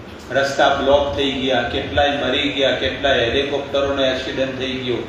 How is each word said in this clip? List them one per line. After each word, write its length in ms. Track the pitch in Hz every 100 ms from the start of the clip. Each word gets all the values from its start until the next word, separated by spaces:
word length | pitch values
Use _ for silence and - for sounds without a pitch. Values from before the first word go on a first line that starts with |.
| - - -
રસ્તા 400 | 127 139 - 139
બ્લોક 420 | 139 131 143 139 143
થઈ 160 | 139
ગયા, 300 | 127 131 120
કેટલાય 480 | 117 135 - 143 143
મરી 380 | 127 127 143 143
ગયા, 220 | 139 131
કેટલાય 500 | - 131 131 139 123
હેલિકોપ્ટરોનો 840 | 117 135 139 143 - 139 139 139
એક્સિડન્ટ 540 | 131 127 143 131 131 123
થઈ 140 | 131
ગયો 240 | 127 123 110